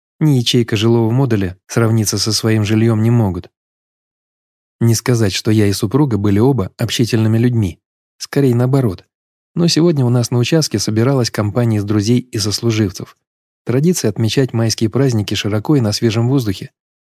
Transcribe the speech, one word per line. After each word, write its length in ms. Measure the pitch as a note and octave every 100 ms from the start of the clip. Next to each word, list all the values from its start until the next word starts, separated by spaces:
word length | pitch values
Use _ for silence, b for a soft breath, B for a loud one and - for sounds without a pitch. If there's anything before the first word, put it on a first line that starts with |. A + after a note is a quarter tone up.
| _ -
ни 100 | D#3
ячейка 440 | C#3 A#2 C3 A#2 A2
жилого 340 | A2+ A#2 A2+
модуля 480 | B2 C3+ A2+ F#2 F2+ -
сравниться 500 | - A2+ A2+ G#2 G#2
со 160 | A2
своим 320 | G#2 A2+ A2
жильем 380 | G2+ A2 A2+ A2+
не 80 | A2
могут. 400 | A#2+ G#2 F2+ - _ _ _ _ _ _ _ _ _ _ _ _ -
Не 140 | A#2
сказать, 380 | A2+ - B2 G#2+
что 180 | - -
я 160 | A2 G#2
и 60 |
супруга 460 | G2 G#2 B2+ D3 G#2+
были 200 | G2+ G2+
оба 320 | B2 C3 F#2 -
общительными 580 | A2+ - A#2 A2+ A2 A2
людьми. 440 | B2 A#2 G2 D#2 _ _ _ _
Скорее 380 | - - C#3
наоборот. 500 | A#2+ B2+ C#3 B2 F2 - _ _ _ _ -
Но 100 | E3+
сегодня 380 | D#3+ F3 D3+
у 40 | B2
нас 220 | B2 A#2
на 80 | B2
участке 400 | A#2+ D#3+ D3+ G#2+
собиралась 540 | - G#2+ A#2+ C#3 A#2
компания 460 | - G#2 G2 A#2+ G#2+
из 60 |
друзей 360 | G2+ G#2+ G2+ B2
и 180 | - A2+
сослуживцев. 800 | G#2 G2+ A#2 A2 G#2 - - - _ _ _ _
Традиция 460 | - A#2+ D#3 F3 A#2
отмечать 420 | G2+ A2+ - C3
майские 360 | A2+ A2+ - A2
праздники 460 | A#2+ C#3 A2+ G2
широко 400 | G#2 G#2+ G#2 G#2
и 60 | D3+
на 100 | A2
свежем 380 | G#2 A#2 G#2+ A#2
воздухе 420 | C#3 A2 F#2 - _ _ _